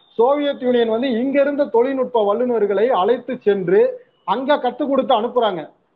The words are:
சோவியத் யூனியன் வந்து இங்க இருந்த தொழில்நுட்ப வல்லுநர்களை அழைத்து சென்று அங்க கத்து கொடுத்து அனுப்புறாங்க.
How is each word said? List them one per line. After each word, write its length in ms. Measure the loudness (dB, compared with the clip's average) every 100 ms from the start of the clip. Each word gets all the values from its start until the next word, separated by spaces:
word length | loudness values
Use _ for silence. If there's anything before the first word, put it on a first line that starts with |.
| _
சோவியத் 480 | 0 2 2 -2 -2
யூனியன் 280 | 0 2 2
வந்து 220 | 0 -2
இங்க 300 | -2 0 0
இருந்த 240 | 0 0 0
தொழில்நுட்ப 580 | 0 0 -2 -2 0
வல்லுநர்களை 640 | 0 0 0 0 0 0 0
அழைத்து 480 | 2 0 -2 -4 -4
சென்று 640 | -2 0 2 2 2 -2 _ _ -6
அங்க 300 | -4 0 0
கத்து 320 | -2 -4 -2
கொடுத்து 340 | 0 2 0
அனுப்புறாங்க. 480 | 0 0 -2 -2 -10 _ _